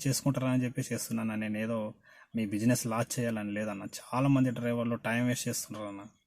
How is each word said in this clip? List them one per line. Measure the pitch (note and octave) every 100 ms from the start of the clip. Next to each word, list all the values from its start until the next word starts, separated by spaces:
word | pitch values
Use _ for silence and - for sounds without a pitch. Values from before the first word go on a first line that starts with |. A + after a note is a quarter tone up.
| C#3
చేసుకుంటారని | C3 C#3 C3+ C3 B2+
చెప్పేసి | B2 B2+ C3
చేస్తున్నాను. | A2+ - A2+ A2
నేను | A2 G#2+ G#2+
ఏదో | A2+ A2+ G#2+ - - - - A2+
మీ | G#2+
బిజినెస్ | G2+ A#2 B2 A#2+
లాస్ | A2+ A#2 -
చేయాలని | A#2 A2 G#2
లేదన్న. | G#2 G#2+ G2
చాలామంది | F#2+ - - B2 C#3 C3+ C3
డ్రైవర్లు | A#2 A#2+ A#2+ A#2
టైమ్ | A#2 A2+ A#2 B2
వేస్ట్ | A#2+ B2
చేస్తున్నారన్న. | A2+ - G#2+ G#2 G2+ A2 -